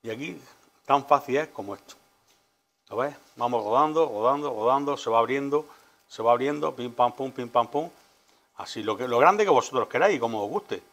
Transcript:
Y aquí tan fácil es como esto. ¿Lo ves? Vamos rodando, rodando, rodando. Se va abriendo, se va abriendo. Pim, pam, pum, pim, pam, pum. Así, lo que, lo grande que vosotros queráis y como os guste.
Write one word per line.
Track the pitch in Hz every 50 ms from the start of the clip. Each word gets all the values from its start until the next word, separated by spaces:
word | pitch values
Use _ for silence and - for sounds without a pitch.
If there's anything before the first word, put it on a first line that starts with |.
| _
Y | 113
aquí | 110 123 143 170 180 147 - - - _ _ _ _ _ _
tan | - 139 143 127
fácil | - 151 139 - - 127 139
es | 156 156
como | - - 101 101 101
esto. | - _ - - _ _ _ _ _ _ _ _ _ _ _ _ _ _ _ _ _ _ _
¿Lo | - 110
ves? | 131 143 - - _ _ _
Vamos | - 120 120 123 117 107
rodando, | 104 113 131 151 151 156 160 165 143
rodando, | 113 104 110 120 135 143 147 143
rodando. | 123 107 107 120 131 139 143 143 143 135
Se | - 120
va | 117 117
abriendo, | 113 120 135 139 139 139 139 151 151 - - - _ _ _ _ _ _
se | - - 113
va | 117
abriendo. | 120 120 131 143 147 147 151 151 -
Pim, | - 123 123 120
pam, | - 123 123 123
pum, | - 135 135
pim, | 127 - 123 117
pam, | - 123 117 117
pum. | - 143 160 170 - _ _ _ _ _ _ _ _ _ _ _ _ -
Así, | 95 - - 117 104
lo | 107 107 101
que, | 127 127
lo | 120 120
grande | 139 170 196 208 214
que | 196
vosotros | 156 127 - - 135 131 110 -
queráis | - 127 165 202 196 135
y |
como | 117 117 113 107 104
os | 104
guste. | 139 202 - - 113 90 - _